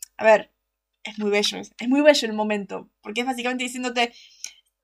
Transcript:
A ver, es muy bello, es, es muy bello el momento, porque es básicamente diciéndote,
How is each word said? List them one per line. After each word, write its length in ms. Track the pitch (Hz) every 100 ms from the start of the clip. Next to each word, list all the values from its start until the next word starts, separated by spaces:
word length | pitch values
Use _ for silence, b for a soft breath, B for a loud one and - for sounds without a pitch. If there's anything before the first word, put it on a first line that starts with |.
| - -
A 80 |
ver, 280 | 220 208 - _ _ _ _ _
es 140 | 226 214
muy 120 | 208
bello, 280 | 208 208 190
es, 140 | 202 -
es 100 | 233
muy 120 | 277
bello 260 | 294 285 226
el 80 |
momento, 560 | 214 214 208 196 190 - _
porque 200 | 214 220
es 60 | 254
básicamente 380 | 240 240 254
diciéndote, 480 | 247 247 254 240 240 B B B B B _ _